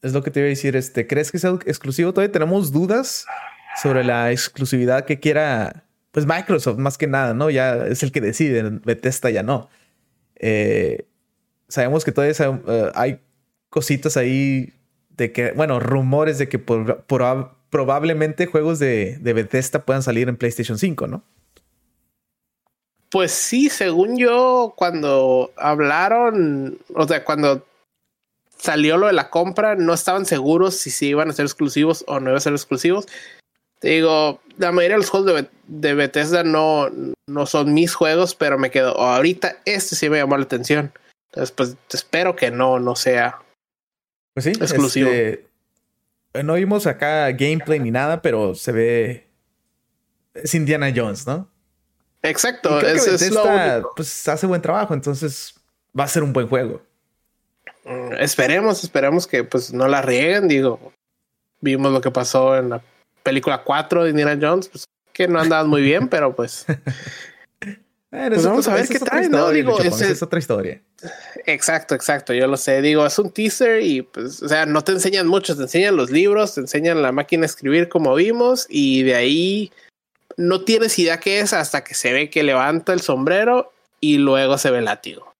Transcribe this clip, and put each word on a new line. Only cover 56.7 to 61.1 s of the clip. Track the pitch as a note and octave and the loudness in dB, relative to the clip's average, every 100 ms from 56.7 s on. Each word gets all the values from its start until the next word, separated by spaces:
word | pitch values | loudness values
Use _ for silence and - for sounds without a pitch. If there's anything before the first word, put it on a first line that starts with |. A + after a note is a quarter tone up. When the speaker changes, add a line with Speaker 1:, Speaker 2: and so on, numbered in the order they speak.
| - _ _ _ _ _ _ _ _ - - | -8 _ _ _ _ _ _ _ _ -20 -20
Speaker 2:
Mm, | - B2+ B2 A#2+ | -14 -10 -8 -2
esperemos, | D3+ - G3 E3 A3 G3+ | -2 0 2 2 2 0
esperemos | - - C#3 E3 F3 | -2 0 2 2 0
que, | C3 | -2
pues, | A#2+ - B2 | 0 -2 -4
no | B2 C3 | 0 2
la | C#3 | 2
rieguen, | C3 B2 D3+ G3+ F#3+ | 2 2 2 2 4
digo, | C#3+ C3 A#2 - _ _ | 4 2 -2 -10 _ _